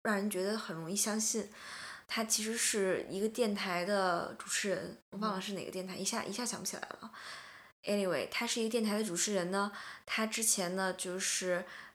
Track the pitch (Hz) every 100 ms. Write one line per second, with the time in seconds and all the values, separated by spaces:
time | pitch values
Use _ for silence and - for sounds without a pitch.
0 | - 202 208 185 190 220 214 165 165 202
1 | 220 214 214 226 - - - - - -
2 | - - 220 220 214 226 - 220 190 143
3 | - 180 220 220 226 202 190 175 175 202
4 | 185 170 - - - - 202 180 - -
5 | - 196 214 190 196 190 - 185 185 190
6 | 196 233 - 202 240 - 185 - - -
7 | 226 - - - - - - _ - 208
8 | 190 147 95 - 233 240 220 233 214 208
9 | 214 170 - 196 175 196 202 - - -
10 | - - 220 226 220 - 175 190 190 180
11 | 180 185 185 - 185 175 180 - -